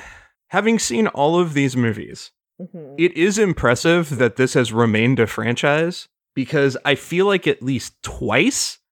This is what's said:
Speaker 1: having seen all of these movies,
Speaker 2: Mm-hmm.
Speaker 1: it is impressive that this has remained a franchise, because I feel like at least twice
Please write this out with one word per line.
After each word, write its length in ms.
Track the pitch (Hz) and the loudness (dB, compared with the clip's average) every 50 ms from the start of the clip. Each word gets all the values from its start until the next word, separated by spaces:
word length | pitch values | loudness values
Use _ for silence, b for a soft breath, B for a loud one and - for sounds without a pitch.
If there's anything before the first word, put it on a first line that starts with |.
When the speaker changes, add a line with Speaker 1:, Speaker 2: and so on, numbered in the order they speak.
| B B B B B B B B _ _ | B B B B B B B B _ _
Speaker 1:
having 280 | - 190 208 220 226 214 | -2 0 2 2 2 2
seen 280 | - - 233 226 220 - | 0 -2 0 0 0 0
all 320 | - - 143 151 165 175 | 0 0 0 2 2 2
of 140 | 180 165 147 | 0 0 0
these 220 | 143 139 131 123 | 0 0 0 0
movies, 560 | 127 120 113 104 107 - - - - - - _ _ _ _ _ - | 0 0 0 0 -4 -8 -12 -14 -18 -18 -20 _ _ _ _ _ -20
Speaker 2:
Mm-hmm. 320 | 180 175 - 175 156 131 139 143 | -18 -18 -16 -18 -18 -14 -4 0
Speaker 1:
it 180 | 165 180 - 160 | 0 0 2 0
is 220 | 165 208 196 208 | 0 0 2 2
impressive 760 | 214 190 156 - - 120 123 123 - 165 170 175 170 143 147 113 | 2 2 2 2 2 2 2 2 2 2 2 2 0 -2 0 0
that 160 | 127 117 - | 0 0 2
this 180 | - 131 127 - | 0 0 2 2
has 180 | 147 123 110 | 0 0 2
remained 480 | 110 113 117 113 104 110 113 123 135 120 | 2 2 2 2 2 2 2 2 2 2
a 60 | 113 | 2
franchise, 840 | 104 - - 113 113 117 - - 147 143 151 165 170 180 - - - _ _ _ _ _ | 0 0 -2 -4 -2 -2 0 0 0 2 2 0 -2 -4 -8 -12 -18 _ _ _ _ _
because 420 | 139 131 123 156 147 139 139 - - - | -6 -6 -2 0 2 2 2 0 0 -2
I 80 | 143 143 | -2 -2
feel 320 | 131 - - 170 175 190 | -2 -2 -4 -2 0 2
like 220 | 202 202 190 - 160 | 2 0 0 0 0
at 160 | - - 120 | -2 -2 -2
least 320 | 131 135 113 - - - _ - | -4 -4 -4 -6 -8 -14 _ -14
twice 720 | - - - - 107 107 127 170 254 269 - - - - - _ _ | -14 -10 -8 -4 -2 0 2 2 2 0 -2 -4 -6 -8 -12 _ _